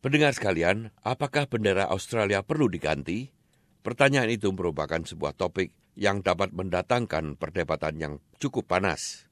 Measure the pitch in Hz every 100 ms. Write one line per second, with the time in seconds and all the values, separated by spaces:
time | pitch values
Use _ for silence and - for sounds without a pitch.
0 | 135 147 147 131 104 85 85 101 113 _
1 | 107 127 143 147 143 117 104 95 98 98
2 | - 113 101 101 98 156 127 87 73 73
3 | 69 101 131 _ _ _ _ _ - 117
4 | 139 139 113 113 104 95 87 76 73 82
5 | 82 80 73 - 90 95 92 _ _ -
6 | 101 98 95 87 98 87 95 90 - 123
7 | 117 80 78 71 76 90 80 78 78 78
8 | 78 73 _ _ 139 123 - 90 95 76
9 | - - _